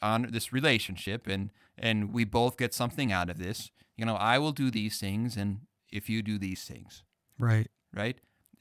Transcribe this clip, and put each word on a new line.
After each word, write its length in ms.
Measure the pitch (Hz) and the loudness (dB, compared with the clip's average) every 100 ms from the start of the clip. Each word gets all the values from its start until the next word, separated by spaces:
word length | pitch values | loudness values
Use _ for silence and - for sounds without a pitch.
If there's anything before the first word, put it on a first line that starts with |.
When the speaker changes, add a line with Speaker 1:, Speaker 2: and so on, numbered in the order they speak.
Speaker 1:
hon-, 260 | 107 113 120 | 0 2 0
this 220 | 113 - | -2 -2
relationship, 720 | 127 151 117 - 92 - 117 - | 2 4 4 2 -6 -6 -6 -2
and, 240 | 98 98 - _ - | -2 -2 -8 _ -4
and 340 | 113 107 104 | 0 2 0
we 120 | 113 | 0
both 320 | 110 117 120 - | 2 4 2 2
get 180 | 120 | -4
something 380 | - 120 135 131 | 0 -2 0 0
out 160 | 92 87 | 2 0
of 80 | 82 | -4
this. 320 | 90 - - _ _ - | -6 -6 -10 _ _ -6
You 80 | |
know, 120 | 113 104 | -2 0
I 220 | 107 127 | 4 4
will 140 | 151 | 4
do 180 | 143 131 | 2 0
these 280 | 113 107 - | 2 -2 -2
things, 380 | 98 101 120 113 | -2 -2 -2 -2
and 240 | 101 101 139 _ _ | -2 -2 -8 _ _
if 180 | 104 - | -10 -4
you 120 | 110 | -2
do 160 | 104 104 | -2 -2
these 260 | 95 92 | -2 -6
things. 380 | - - 95 - _ _ _ - | -10 -14 -16 -20 _ _ _ -2
Speaker 2:
Right. 300 | 117 110 110 _ _ | 4 4 2 _ _
Speaker 1:
Right? 240 | 101 110 131 _ _ _ _ | -4 -4 -4 _ _ _ _